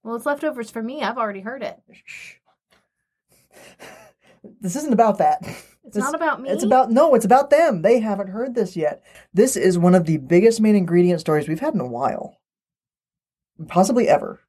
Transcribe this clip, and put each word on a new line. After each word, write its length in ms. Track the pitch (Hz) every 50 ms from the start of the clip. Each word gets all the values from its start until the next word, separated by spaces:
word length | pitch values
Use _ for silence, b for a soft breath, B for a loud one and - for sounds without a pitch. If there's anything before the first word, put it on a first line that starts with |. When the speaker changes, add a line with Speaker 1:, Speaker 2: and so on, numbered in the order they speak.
| _
Speaker 1:
Well, 120 | 226 233
it's 100 | 233 220
leftovers 420 | 294 285 285 320 302 254 247 226 -
for 120 | - 240
me. 200 | 220 233 269 302
I've 160 | 240 208 233
already 240 | 254 226 214 202 196
heard 220 | 190 220 262 277 220
it. 180 | - - _ _ _ _ - _
Speaker 2:
Shh. 300 | - - - - - - _ _ _ _ _ _ _ _ _ _ _ _ _ _ _ _ _ _ _ _ _ _ _ B B B B B B B B B B B B B B B B B B B - - _
This 140 | - 180 175
isn't 180 | 277 302 294 233
about 240 | 214 226 214 196
that. 220 | - 160 151 151 - B B B B B B B B _
Speaker 1:
It's 120 | 262 -
Speaker 2:
This, 80 | 208 254
Speaker 1:
not 120 | 277 311
about 260 | - 339 311 - 220
me? 80 | 254 269
Speaker 2:
it's 140 | 269 320 247
about, 280 | 208 254 262 254 233
no, 240 | 226 262 311 320 269
it's 100 | - -
about 240 | 185 240 269 277 277
them. 320 | 285 302 339 311 220 165
They 180 | 160 208 240 247
haven't 300 | 220 220 202 196 202 196
heard 240 | 190 220 247 269 240
this 220 | 247 208 180 -
yet. 260 | 175 151 147 147 - b b b b b b -
This 240 | 175 240 262 -
is 200 | - - 185 180
one 180 | 175 170 180 180
of 100 | 185 170
the 120 | 160 160
biggest 440 | 151 131 - 170 175 214 226 226 220
main 140 | 214 214 208
ingredient 440 | 202 180 165 170 175 175 180 175 165
stories 280 | - - 156 151 147
we've 120 | 156 160 160
had 140 | 269 311 277
in 60 | 185
a 60 | 127
while. 500 | 123 117 120 135 120 - - - - _ _ _ _ _ _ _ _ _ _ _ _ _ _ _ _ _ _ _ _ _ _ _ _ _ - 156
Possibly 400 | - - 175 196 294 240 240 -
ever. 320 | - - - - - - _ _